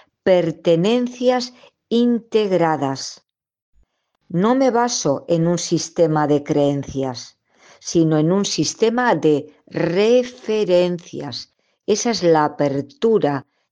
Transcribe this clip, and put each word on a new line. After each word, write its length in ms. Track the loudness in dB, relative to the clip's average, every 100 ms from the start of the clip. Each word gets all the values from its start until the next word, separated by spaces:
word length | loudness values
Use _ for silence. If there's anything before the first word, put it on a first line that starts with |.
| _ _
pertenencias 1300 | 2 2 2 -2 0 2 2 0 -2 -2 0 0 -4 -12 -20 _ _
integradas. 1400 | 0 2 0 -2 -2 2 2 2 0 -4 -6 -10 -16 _ _ _ _ _ _ _ _ _ _ _
No 240 | -2 0
me 160 | 2 2
baso 560 | 2 -2 -2 -2 -2 -2
en 200 | 0 0
un 100 | -2
sistema 720 | -2 -4 -4 0 0 2 0
de 160 | 0
creencias, 960 | 0 0 0 -2 -6 -6 -6 -8 -16 _ _ _ _ -20
sino 380 | -4 0 2 2
en 140 | 2
un 140 | 0 -2
sistema 720 | -4 -4 -2 -2 0 0 2
de 400 | 2 0 -2 _ _
referencias. 1900 | -4 -2 2 4 2 0 -8 -6 -2 2 2 2 -2 -10 -12 -12 -14 -16 _ _ _ -4
Esa 240 | -2 -2
es 120 | 0
la 220 | 2 4 2
apertura 1040 | 0 -2 -2 -8 _ 0 2 0 -4 -10 _ _